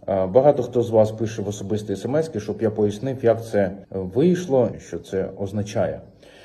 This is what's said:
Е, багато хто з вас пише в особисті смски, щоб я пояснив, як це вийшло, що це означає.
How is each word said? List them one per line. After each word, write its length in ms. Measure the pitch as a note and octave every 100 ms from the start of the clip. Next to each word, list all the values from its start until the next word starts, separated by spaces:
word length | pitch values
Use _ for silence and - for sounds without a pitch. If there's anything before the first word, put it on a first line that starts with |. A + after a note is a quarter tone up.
| -
Е, 180 | F#2+ F#2
багато 360 | A#2 D3 C#3
хто 200 | A#2+ B2
з 80 | A2+
вас 200 | A2 G#2+
пише 320 | G#2+ A2 -
в 60 | G2+
особисті 480 | G2+ G2 G#2+ G#2 F#2+
смски, 440 | A#2 D3 D#3+ G#2
щоб 220 | G#2+ G2+
я 80 | A2
пояснив, 540 | G#2+ G#2 - C3+ B2+
як 200 | A2+ A2
це 260 | A2 G#2 F#2+ G2 -
вийшло, 800 | F#2+ F#2 A#2 F3 F3 - C3+ G#2+ -
що 200 | - E2+
це 320 | - F#2+ - -
означає. 640 | G2 G#2+ G2 A2+ E2 C#2 - _ - -